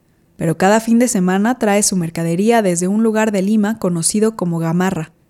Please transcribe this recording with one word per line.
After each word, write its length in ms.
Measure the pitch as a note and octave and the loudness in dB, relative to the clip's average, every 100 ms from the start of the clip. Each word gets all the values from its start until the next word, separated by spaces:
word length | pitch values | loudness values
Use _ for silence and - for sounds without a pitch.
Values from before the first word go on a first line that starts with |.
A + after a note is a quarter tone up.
| _ _ _ - | _ _ _ -6
pero 220 | E3 D#3+ | -4 0
cada 220 | F#3 A3 | 2 2
fin 180 | A3+ A#3 | 2 2
de 100 | B3 | 2
semana 500 | G3+ F3+ F#3+ G#3+ B3+ | 0 0 0 0 0
trae 240 | G#3+ G3+ | 0 2
su 140 | G#3 F#3 | 0 -2
mercadería 640 | E3 E3+ E3 E3+ G#3+ A#3 | -4 -4 -4 0 2 2
desde 280 | G3 E3+ F3+ | 2 0 0
un 140 | G#3+ | 0
lugar 300 | A3+ G#3+ A3 | 0 0 0
de 80 | G3+ | 0
Lima 380 | G3 A3 G3+ A3 | 0 0 0 -2
conocido 580 | F#3 E3+ E3 G#3 A3 A3 | -2 -2 -2 0 0 -2
como 220 | F3 E3 | -4 -2
Gamarra, 540 | E3 F3 F#3 F3 D#3+ _ | -2 0 -2 -4 -8 _